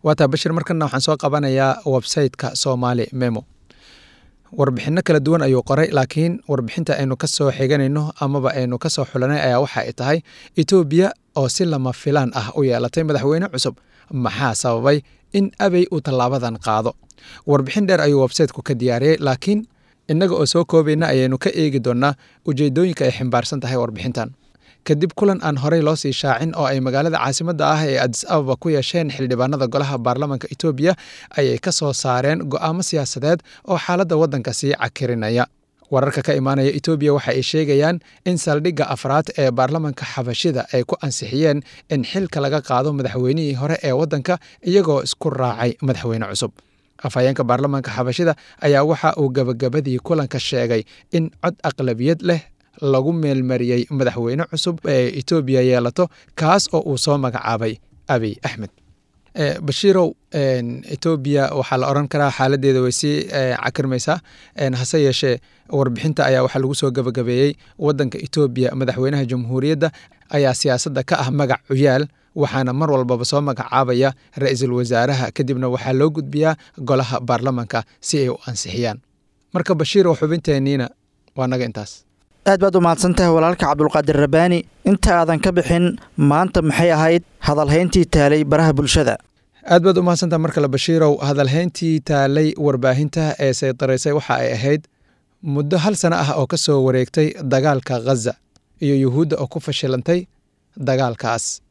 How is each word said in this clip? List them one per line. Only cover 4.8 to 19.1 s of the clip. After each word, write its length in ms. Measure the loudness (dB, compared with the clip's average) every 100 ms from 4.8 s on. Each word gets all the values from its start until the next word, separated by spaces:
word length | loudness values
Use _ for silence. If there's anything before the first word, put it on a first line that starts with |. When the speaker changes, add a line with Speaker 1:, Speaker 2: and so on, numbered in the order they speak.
| -2 -2
Speaker 1:
kala 180 | 2 2
duwan 220 | 2 2
ayuu 200 | 2 0
qoray, 260 | 2 0 2
laakiin 500 | 0 -2 0 -2 -2 -4
warbixinta 440 | -4 -2 -6 -4 -2
aynu 180 | -2 -2
ka 100 | -4
soo 240 | 0 -2
xiganayno 500 | 0 0 2 2 0 -4 -4
amaba 300 | -4 0 -2
aynu 260 | -2 -4 -4
ka 100 | -4
soo 140 | -4
xulanay 340 | -4 -2 -2 0
ayaa 200 | 2 2
waxa 200 | 0 -4
ay 120 | -6
tahay 260 | -6 -2 -2 -4 -20 -8 -4
Ethiopia 520 | 2 2 4 2 2 -2 _ -2
oo 120 | -2
si 160 | 0
lama 280 | -2 0 -4
filaan 380 | -4 0 0 0
ah 140 | -4 -6 0
u 80 |
yeelatay 400 | 0 0 -2 -2
madaxweyne 420 | 0 0 0 0 -2
cusub. 260 | -4 -4 -6 _ _ _
Maxaa 440 | -4 -4 -2 -2
sababay 440 | 0 -2 0 2 0 -2 _ _
in 120 | -2 -2 _
Abiy 280 | 0 2 2
uu 80 | 0
tallaabadan 560 | -2 0 0 -2 -4 -4
qaado? 320 | -2 0 -2 -6 _ _ -20 -14 0
Warbixin 400 | 0 2 -2 2
dheer 140 | 2
ayuu 200 | 4 4
website-ku 380 | 2 2 0 -2
ka 120 | -6
diyaariyey, 420 | -2 0 2 2